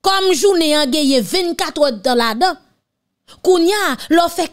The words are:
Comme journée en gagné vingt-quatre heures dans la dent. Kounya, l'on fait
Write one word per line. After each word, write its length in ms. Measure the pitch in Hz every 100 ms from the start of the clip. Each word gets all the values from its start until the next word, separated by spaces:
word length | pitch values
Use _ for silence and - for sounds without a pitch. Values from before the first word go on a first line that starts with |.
Comme 320 | 392 381 381
journée 440 | 311 403 359 320 302
en 80 |
gagné 340 | 285 302 277 269
vingt-quatre 640 | 180 370 349 - 330 320
heures 100 | 294
dans 240 | 214 254
la 200 | 247 233
dent. 220 | 220 370 - _ _ _ _ _ _ _ -
Kounya, 320 | - 359 339 415 370 254 -
l'on 200 | 330 339
fait 200 | 349 -